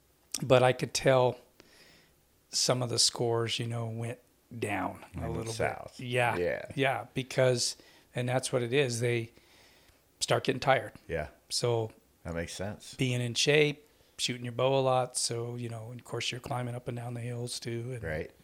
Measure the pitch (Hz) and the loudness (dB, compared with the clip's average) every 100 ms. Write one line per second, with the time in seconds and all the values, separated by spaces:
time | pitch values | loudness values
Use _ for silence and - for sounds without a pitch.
0 | _ _ _ - 123 127 127 127 123 - | _ _ _ -6 6 8 8 4 -2 2
1 | 151 131 127 120 - - _ - - - | 4 6 4 0 -10 -20 _ -20 -20 -20
2 | _ _ _ _ _ - - 127 123 117 | _ _ _ _ _ 0 2 2 2 2
3 | - - 120 117 113 - 117 117 113 113 | 2 2 0 2 0 -2 -4 -4 -4 -6
4 | 117 127 _ _ _ 117 107 98 - - | -6 -8 _ _ _ -6 -4 -2 -4 -8
5 | - - 117 113 113 113 73 - - - | -12 -8 -4 -4 -4 0 0 -2 -10 -10
6 | 123 123 120 92 87 64 - - 135 117 | -2 2 2 2 0 -2 -4 0 0 0
7 | 113 - 127 - 127 123 - - - - | -4 -6 -2 2 4 4 0 -4 -14 -20
8 | _ - 123 127 - 131 120 135 131 117 | _ -4 -2 -2 0 -2 2 2 2 0
9 | 120 120 117 - _ - - _ _ _ | 0 0 -4 -12 _ -20 -20 _ _ _
10 | _ _ - 117 - 127 139 135 107 - | _ _ 2 2 2 2 4 2 0 -10
11 | - 80 76 - - - 120 117 110 - | -6 -6 -6 -12 -6 -2 0 0 -2 -8
12 | _ _ 92 82 85 - 95 101 - - | _ _ -8 -6 -6 -6 -8 -10 -14 -4
13 | 131 123 120 113 147 147 147 143 - _ | -2 0 -2 0 4 6 4 0 -14 _
14 | _ - - 123 123 117 131 135 131 127 | _ -6 -4 -4 -6 0 4 4 4 2
15 | 127 - - 117 120 123 120 113 110 123 | 0 -2 -2 -2 -4 -6 -8 -8 -12 -14
16 | - 120 - 120 - 123 123 120 - 120 | -10 -6 -6 -6 -6 -4 -4 -6 -6 -8
17 | 120 120 120 120 120 - 123 117 120 123 | -8 -8 -6 -6 -6 -8 -6 -6 -6 -6
18 | 82 78 - - | -4 -4 -6 -12